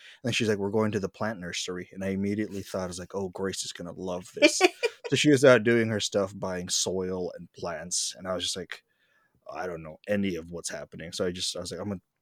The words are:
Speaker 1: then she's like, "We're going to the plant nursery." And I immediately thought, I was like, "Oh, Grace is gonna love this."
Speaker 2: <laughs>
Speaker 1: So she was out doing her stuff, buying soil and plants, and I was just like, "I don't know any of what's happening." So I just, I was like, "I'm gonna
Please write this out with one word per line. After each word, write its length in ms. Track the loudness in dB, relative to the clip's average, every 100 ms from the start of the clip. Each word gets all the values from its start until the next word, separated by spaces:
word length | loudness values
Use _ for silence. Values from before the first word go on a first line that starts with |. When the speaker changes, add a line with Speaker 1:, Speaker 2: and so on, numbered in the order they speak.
| -20 -6
Speaker 1:
then 100 | -2
she's 160 | 2 2
like, 80 | 2
"We're 120 | 2
going 220 | 2 2
to 60 | 0
the 80 | -2
plant 300 | -4 -4 -4
nursery." 500 | -8 -6 -6 -6 -8
And 100 | -6
I 60 | -2
immediately 520 | 0 0 0 -2 -6
thought, 220 | -6 -4
I 40 | -4
was 120 | -6
like, 160 | -8 -6
"Oh, 140 | -6
Grace 340 | -4 -4 -4
is 80 | -6
gonna 200 | -8 -12
love 360 | -8 -6 -6 -6 2
this." 260 | 4 6 2
Speaker 2:
<laughs> 60 | 2 -4 -4 -2
Speaker 1:
So 80 | 4
she 120 | 6
was 140 | 10
out 220 | 10 10 8
doing 240 | 4 4
her 100 | 0
stuff, 320 | 0 0 0
buying 360 | -2 -6 -4 -2
soil 640 | -2 0 0 -2 -2 -4 -8
and 140 | -16
plants, 640 | -10 -8 -6 -4 -4 -4 -6
and 80 | -4
I 80 |
was 100 | -4
just 120 | -2 -4
like, 260 | -8 -12 _ _ _ _ _ _ -14
"I 140 | -8 -8
don't 160 | -8
know 160 | -12 -14 -2
any 300 | 0 0 -2
of 140 | -8
what's 180 | -10 -8
happening." 420 | -10 -12 -12 -12
So 140 | -4 -2
I 60 |
just, 220 | -2 -4 -6
I 20 |
was 100 | -8
like, 120 | -6
"I'm 80 | -6
gonna 100 | -6 -10 _